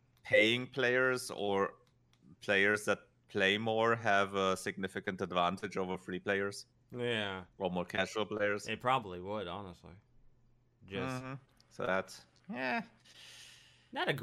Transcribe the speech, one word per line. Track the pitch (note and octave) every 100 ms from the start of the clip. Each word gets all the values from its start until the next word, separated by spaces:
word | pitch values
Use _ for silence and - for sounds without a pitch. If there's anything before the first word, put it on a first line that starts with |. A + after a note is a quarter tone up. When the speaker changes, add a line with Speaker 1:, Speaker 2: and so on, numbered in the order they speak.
| _ _
Speaker 1:
paying | - G#2 A2 A#2+ B2+
players | C#3 B2 B2+ B2+ B2+ -
or | - G2+ G2 G2 - _ _ _ _ - -
players | - G2 G2+ G#2 G#2+
that | G2 - _ _
play | G#2 F#2+ G#2
more | A2+ A2 A2+ A#2
have | A2+ G2 G2 G2
a | F#2+ F#2+
significant | G#2 F#2+ F#2+ G2+ G2+ F#2
advantage | F2+ F2+ F2 F#2+ G2+ F#2+
over | F#2 F#2
free | - F#2
players. | G2+ G2 G2+ G2 - _ -
Speaker 2:
Yeah. | B2 A#2+ A2+ G2+ F#2+ F2+ -
Speaker 1:
Or | F#2
more | F2+ F2
casual | G2+ F#2 A2 G2+
players. | G#2+ G#2 G2+ -
Speaker 2:
It | A2
probably | B2 C3 G#2 F2+
would, | F#2 G#2+ F2+
honestly. | F#2+ G2 E2+ E2 F#2 _ - - _ _ _ _ _ F#2
Just | F#2+ C3 B2+
Speaker 1:
Mm-hmm. | C3 C#3 _ _ _
So | - -
that's, | F#2 - - - _ -
yeah. | F#3+ - A#3 - _ - - - - - - - _ _
Speaker 2:
Not | C4+ F4+
a | C3